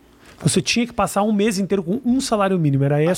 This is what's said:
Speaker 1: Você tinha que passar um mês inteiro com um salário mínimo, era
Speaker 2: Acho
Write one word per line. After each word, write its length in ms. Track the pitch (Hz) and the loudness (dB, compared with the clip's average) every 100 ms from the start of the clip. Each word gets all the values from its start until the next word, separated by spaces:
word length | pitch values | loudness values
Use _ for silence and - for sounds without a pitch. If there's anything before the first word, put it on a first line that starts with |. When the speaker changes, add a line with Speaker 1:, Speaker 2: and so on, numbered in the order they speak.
| _ - - - | _ -20 -20 -6
Speaker 1:
Você 180 | 156 - | -2 -2
tinha 260 | - - 240 | 0 -2 -2
que 60 | |
passar 300 | - 196 - | -2 -2 0
um 100 | 208 | 0
mês 260 | 208 214 190 | 2 0 0
inteiro 240 | 196 196 | -2 -2
com 180 | 160 226 | -2 -4
um 160 | 247 254 | 0 -2
salário 380 | 262 220 196 190 | 0 0 2 2
mínimo, 260 | 151 139 | 2 2
era 120 | 139 147 | 2 2
Speaker 2:
Acho 80 | 156 | 2